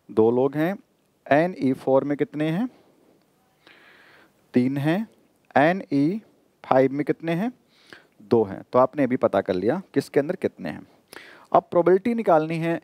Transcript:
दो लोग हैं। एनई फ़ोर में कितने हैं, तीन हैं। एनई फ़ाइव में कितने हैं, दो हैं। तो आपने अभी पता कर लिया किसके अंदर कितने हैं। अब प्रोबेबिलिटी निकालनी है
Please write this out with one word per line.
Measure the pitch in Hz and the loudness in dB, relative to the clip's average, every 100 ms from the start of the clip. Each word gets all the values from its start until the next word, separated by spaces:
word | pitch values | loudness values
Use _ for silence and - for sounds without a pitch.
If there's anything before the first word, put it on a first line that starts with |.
| - | -6
दो | - 110 | 0 2
लोग | 123 135 135 | 2 0 -2
हैं। | 165 202 _ _ _ _ - | -4 -4 _ _ _ _ 0
एनई | 143 175 - 135 | 0 2 -2 -2
फ़ोर | 131 - 135 | -2 0 0
में | 139 143 | 0 -2
कितने | 147 147 156 | -4 -4 -4
हैं, | 170 247 - _ _ _ _ _ _ _ _ _ - _ _ _ _ _ _ _ | -4 -6 -10 _ _ _ _ _ _ _ _ _ -20 _ _ _ _ _ _ _
तीन | 123 127 139 | 0 0 0
हैं। | 143 180 226 _ _ _ _ 127 | -2 -2 -4 _ _ _ _ 2
एनई | 156 190 - 143 147 214 - _ _ _ | 2 0 -2 0 0 -2 -8 _ _ _
फ़ाइव | - 131 135 | 0 2 4
में | 139 143 | 0 -4
कितने | 156 165 | -6 -4
हैं, | 170 233 - _ _ _ - _ _ | -4 -4 -8 _ _ _ -20 _ _
दो | - 117 | 0 2
हैं। | 101 - - | 2 -4 -2
तो | 123 | 2
आपने | 131 147 | 2 2
अभी | 127 120 | -2 0
पता | 110 98 | 0 0
कर | 98 | 0
लिया | 92 104 170 - | -2 -2 -2 -4
किसके | 139 - 147 | -4 -2 -2
अंदर | 143 185 | -2 -2
कितने | - - 90 | -6 -6 -10
हैं। | 71 - _ _ - - - - | -12 -16 _ _ -20 -20 -20 -2
अब | 175 - | 0 0
प्रोबेबिलिटी | 175 170 190 240 | 0 2 0 0
निकालनी | 233 208 160 156 165 | -4 0 0 0 -4
है | 165 170 | -4 -6